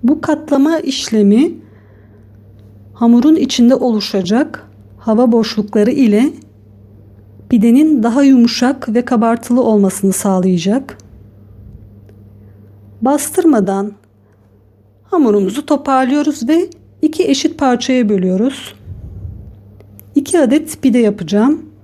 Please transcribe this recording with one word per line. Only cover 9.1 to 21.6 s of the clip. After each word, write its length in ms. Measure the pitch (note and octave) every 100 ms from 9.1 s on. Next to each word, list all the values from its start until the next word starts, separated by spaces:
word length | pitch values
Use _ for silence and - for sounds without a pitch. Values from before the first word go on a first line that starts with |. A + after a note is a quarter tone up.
| A#3+ A3+ A#3 - B3
olmasını 500 | A#3 G#3+ G3 - G3
sağlayacak. 840 | F#3 G#3 F#3 F#3 F3+ F3 A#3+ C4+ - - - - - - - - - - - - - - - - - - - - -
Bastırmadan 920 | A#3+ D4 - - E4+ B3 F#3+ G3 G#3 G#3 _ _ _ _ _ _ _ _ _ _
hamurumuzu 640 | _ F#4 B3+ G#3 F#3 A#3 D4
toparlıyoruz 840 | C#4+ C#4 C4 C4 D4 D4 C#4+ A#3
ve 200 | D#4+ G4+ - - _
iki 260 | D4+ - F4
eşit 300 | C#4 - E4
parçaya 520 | C#4 A#3+ - B3+ A3
bölüyoruz. 680 | G3+ F#3 F#3 B3 C4+ - - - - - - - - - - - - - - - -
İki 240 | C#4 F4
adet 420 | B3+ C#4+ D#4 -
pide 180 | C4 A#3+
yapacağım. 680 | A3 G#3 D#3+ G3+ A#3+ D#4+